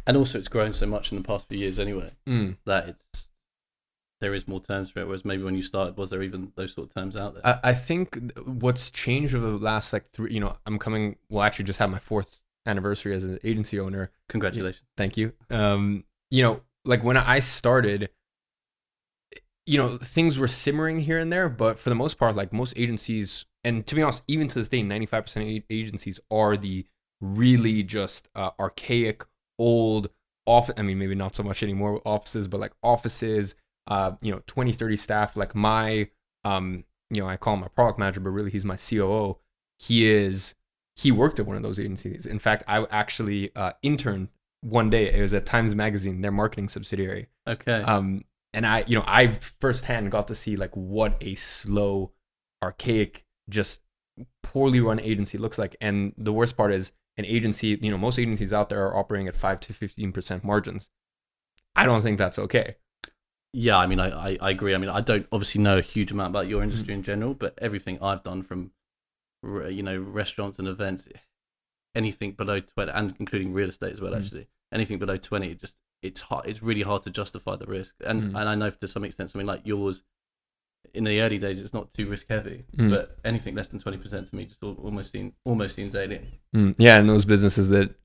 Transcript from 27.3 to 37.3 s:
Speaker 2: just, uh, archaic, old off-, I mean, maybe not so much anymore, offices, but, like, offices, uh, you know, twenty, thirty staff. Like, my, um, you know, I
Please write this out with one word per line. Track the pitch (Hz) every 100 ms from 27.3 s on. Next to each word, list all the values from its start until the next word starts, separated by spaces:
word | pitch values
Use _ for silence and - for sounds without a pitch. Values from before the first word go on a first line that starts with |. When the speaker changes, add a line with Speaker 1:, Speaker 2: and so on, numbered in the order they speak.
| 101 123 123 113 107
Speaker 2:
just, | 95 104 95 - -
uh, | 101 92 -
archaic, | 95 - - 120 110 - - _ _ -
old | 117 117 113 110 101 _ _ _ -
off-, | 120 120 -
I |
mean, | 101 95
maybe | 98
not | 98 95 -
so |
much | 101 95
anymore, | 104 98 104 104
offices, | - 107 - 113 95
but, | 101
like, | 104 _
offices, | 117 120 113 - 113 107 98 - _ _ -
uh, | 98 95 95
you | 113
know, | 95 -
twenty, | - 123
thirty | 120 113 104
staff. | - 107 104 104
Like, | 98
my, | 107 107 110 110 110 101 _ _ _
um, | 101 95 92 90 - _ -
you | 107
know, |
I | 92